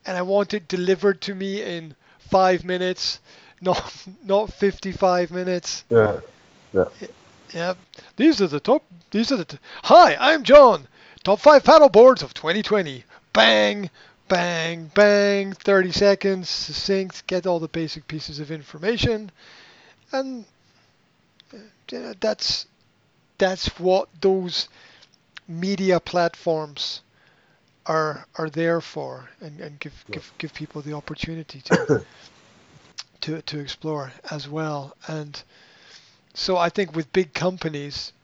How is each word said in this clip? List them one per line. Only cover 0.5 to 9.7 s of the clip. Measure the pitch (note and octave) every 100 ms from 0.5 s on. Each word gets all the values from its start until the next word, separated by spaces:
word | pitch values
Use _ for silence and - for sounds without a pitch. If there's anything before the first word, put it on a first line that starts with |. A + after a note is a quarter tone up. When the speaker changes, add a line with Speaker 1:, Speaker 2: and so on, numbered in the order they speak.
Speaker 1:
it | G#3+ D#3+
delivered | F#3 F3+ F#3 G3+ F#3+
to | - G3
me | G3 G3
in | G#3+ E3+ D#3+ C#3+ _ _
five | - F#3+ F#3 F3+
minutes, | E3+ F#3 F3+ F3+ - - _ -
<laughs> | - _
not, | F3+ E3+ - - - F#3+
not | A3 G3 G#3+
fifty-five | - G3+ - F#3+ F3+ F#3+ F3+ E3+
minutes. | F3+ F#3 F3+ - - _
Speaker 2:
Yeah, | A#2 G#2+ - - _ _ _ _
yeah. | F#2+ - -
Speaker 1:
Y-, | - - _ _ _
yeah. | E3+ F3 F3+ _ - - -
These | D4+ C4+
are | F#3
the | C#3+
top, | - D4 _ F3 _
these | G3+ A3+
are | B3+
the | D#3+
t-, | C#3+ -